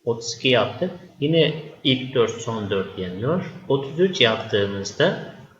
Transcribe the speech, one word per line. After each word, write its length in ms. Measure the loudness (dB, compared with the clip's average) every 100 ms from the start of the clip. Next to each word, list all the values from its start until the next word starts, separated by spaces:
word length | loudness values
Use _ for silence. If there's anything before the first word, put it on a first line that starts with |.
| -2
otuz 300 | -4 -6 0
iki 120 | 4
yaptık. 440 | 4 4 -2 -6 -6 -18 -4
Yine 440 | 2 4 4 0 -12 -2
ilk 320 | 2 2 2 2
dört, 160 | 2
son 380 | 0 -6 -6 -2
dört 300 | -2 -4 -6
yanıyor. 540 | -8 -4 -2 -2 -4 -14 -2
Otuz 320 | -2 -2 0
üç 220 | 0 4
yaptığımızda 1120 | 2 2 0 0 0 -2 -8 0 0 0 -10 -16 -20